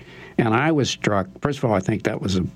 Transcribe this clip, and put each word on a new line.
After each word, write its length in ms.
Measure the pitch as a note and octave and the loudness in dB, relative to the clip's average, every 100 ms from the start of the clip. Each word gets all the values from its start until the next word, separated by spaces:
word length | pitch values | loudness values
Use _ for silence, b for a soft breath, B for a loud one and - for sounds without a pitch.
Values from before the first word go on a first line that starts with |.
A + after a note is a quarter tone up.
| B B B B | B B B B
And 160 | A#2 | 2
I 180 | A2+ D#3 | 4 2
was 160 | D3+ A2+ | 2 0
struck, 380 | - - G2+ F#2 - | 0 0 0 -2 -2
first 160 | C#3+ C3+ | -4 0
of 80 | B2 | 0
all, 80 | |
I 60 | G2+ | 0
think 240 | - G#2 | 2 0
that 180 | G#2+ A2 | 0 -2
was 140 | G2 F#2 | -2 0
a, 80 | - | -2